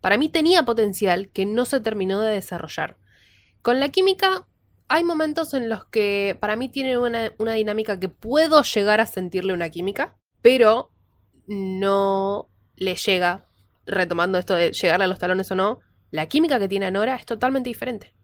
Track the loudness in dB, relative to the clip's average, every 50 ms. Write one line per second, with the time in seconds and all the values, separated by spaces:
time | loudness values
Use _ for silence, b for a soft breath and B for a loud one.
0 | 2 2 2 2 2 0 0 2 4 6 6 4 4 2 2 2 0 0 0 0
1 | 2 2 2 0 -2 -6 _ -4 -4 -2 0 -2 -2 0 -2 -2 -2 -2 -4 -2
2 | -2 -2 0 0 0 0 -2 -2 -4 -6 -10 -10 -10 -10 -8 -8 -8 -8 -8 _
3 | b b b b b b b b b b b b _ 0 2 2 0 0 2 2
4 | 2 2 2 2 0 0 0 -2 -6 _ _ _ _ _ _ _ _ _ 0 2
5 | 2 0 0 0 -2 -2 -2 -4 -4 -4 -4 -4 -4 -4 -6 -8 -10 _ 0 0
6 | 0 2 0 0 -2 -2 -2 -4 -4 -4 -2 -4 -4 -6 -6 -4 -4 -2 0 0
7 | 0 -2 -2 -4 -4 -6 -6 _ -4 -2 -2 -2 -2 -2 -2 -4 -2 -4 -4 -4
8 | -6 -8 -8 _ -8 0 2 2 4 6 4 4 4 4 0 0 2 2 2 2
9 | 2 0 -2 -8 -8 -6 -6 -4 -2 -2 -2 -2 -4 -6 -6 -6 -6 -6 -4 -4
10 | -6 -8 _ _ _ _ _ _ _ 6 6 8 6 6 4 2 -2 _ _ _
11 | _ _ _ _ _ _ _ _ _ -10 -8 -6 -6 -6 -4 -2 0 0 2 2
12 | 2 2 2 0 0 -2 -4 -6 -8 _ _ _ _ _ _ -6 -4 -4 -4 -4
13 | -2 0 0 2 2 0 -2 -4 _ _ _ _ _ _ _ _ _ -6 -2 -2
14 | -2 -2 0 0 0 0 0 -2 0 0 0 2 2 0 0 0 0 2 2 2
15 | 2 0 0 -2 -2 -2 0 -2 -2 -2 -2 0 0 0 -2 -4 _ _ _ _
16 | _ _ -6 -6 -6 -2 0 0 2 2 2 0 0 -2 -2 -2 -2 -2 -2 -2
17 | -2 -2 -2 -6 -6 -8 -6 -2 -2 0 0 -2 -4 -6 -8 -8 -8 -8 -8 -10
18 | -12 _ _ _